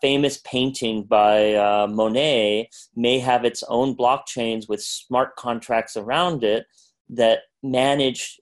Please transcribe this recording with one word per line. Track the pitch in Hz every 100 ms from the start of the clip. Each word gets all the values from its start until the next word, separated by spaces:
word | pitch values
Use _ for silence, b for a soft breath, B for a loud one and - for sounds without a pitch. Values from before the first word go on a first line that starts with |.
famous | 139 139 143 139
painting | - 127 131 135 117 110
by, | 101 107 104 107 107
uh, | 104 104 104 104
Monet | 107 110 120 151 127 104 107 117 B B 117
may | 120 127
have | 127 123 120
its | - -
own | 117 135 127
blockchains | 123 135 - 127 113 110 107
with | 104
smart | - - - 123 131 -
contracts | 123 117 - 113 113 113
around | 107 147 180 151
it | 110 113 - b b _ -
that | 117 113 113 - _
manage | 139 127 135 143 135 127 - -